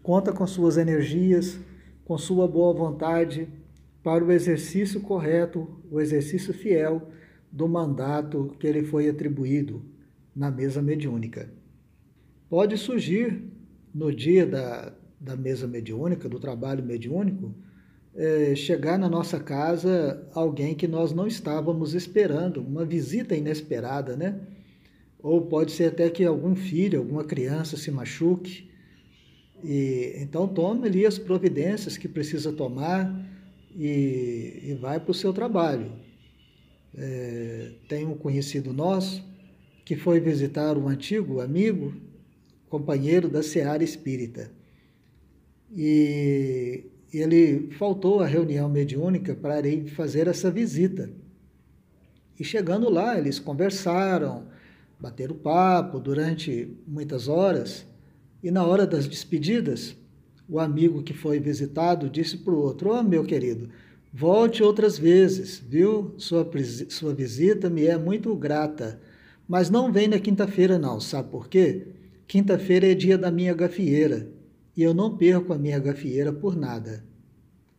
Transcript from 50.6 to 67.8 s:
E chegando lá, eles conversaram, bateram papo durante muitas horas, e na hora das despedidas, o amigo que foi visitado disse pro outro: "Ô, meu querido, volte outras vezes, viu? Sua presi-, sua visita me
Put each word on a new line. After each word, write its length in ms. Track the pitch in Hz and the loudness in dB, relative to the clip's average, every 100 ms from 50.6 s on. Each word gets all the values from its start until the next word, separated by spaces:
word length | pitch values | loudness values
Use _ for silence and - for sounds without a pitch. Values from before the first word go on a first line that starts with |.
| 226 143 185 - - - - - _ _ _ _ _ _ _ _ _ - | 0 2 0 0 -8 -12 -20 -20 _ _ _ _ _ _ _ _ _ -12
E 60 | |
chegando 440 | 143 220 170 202 240 | -4 -2 0 2 2
lá, 300 | 170 226 202 | 2 2 0
eles 220 | 139 - | 0 -4
conversaram, 1120 | 151 143 196 196 180 180 190 175 143 120 - - - - _ - | -4 0 0 0 0 2 2 0 0 -6 -14 -20 -20 -20 _ -18
bateram 380 | 127 - 135 160 | -14 -10 -10 -4
papo 640 | 151 170 185 180 143 135 | 2 4 6 4 2 -4
durante 760 | 131 143 160 160 151 120 120 - - | -2 0 0 -2 -2 -4 -6 -12 -10
muitas 420 | 151 147 131 120 | -8 -6 -4 0
horas, 580 | 165 190 147 - - - - _ _ _ _ | 2 4 2 -4 -10 -18 -20 _ _ _ _
e 80 | 175 | -2
na 140 | 185 | 2
hora 220 | 170 196 185 | 4 4 4
das 200 | 156 139 | 2 -2
despedidas, 880 | - - 156 151 233 - - - - - - _ _ - | -6 -4 -2 0 0 0 -4 -8 -16 -20 -20 _ _ -6
o 100 | 156 | -2
amigo 440 | 160 151 165 147 | 0 4 4 2
que 100 | 139 | -4
foi 260 | 147 156 147 | -6 -2 0
visitado 680 | 147 139 139 143 175 170 139 | 0 -2 -4 0 2 2 0
disse 300 | 143 165 190 | -2 -4 -4
pro 200 | 190 160 | 0 0
outro: 320 | 139 - 190 | 0 0 0
"Ô, 120 | 240 | 2
meu 200 | 214 160 | 4 2
querido, 460 | - 143 123 113 117 - - - _ | 2 0 -2 -4 -8 -16 -20 -20 _
volte 520 | 127 160 208 226 226 | -2 4 6 4 6
outras 340 | 208 214 214 147 | 4 6 2 4
vezes, 600 | 165 180 185 190 - - | 8 8 8 4 -6 -12
viu? 560 | 117 147 202 214 170 - | 0 4 4 2 -2 -10
Sua 300 | - 170 165 | -2 0 0
presi-, 440 | 143 120 117 143 | -2 -4 -6 -10
sua 220 | - 156 | -6 -4
visita 540 | 135 123 117 185 208 185 | -4 -4 2 4 4 0
me 160 | 165 | 2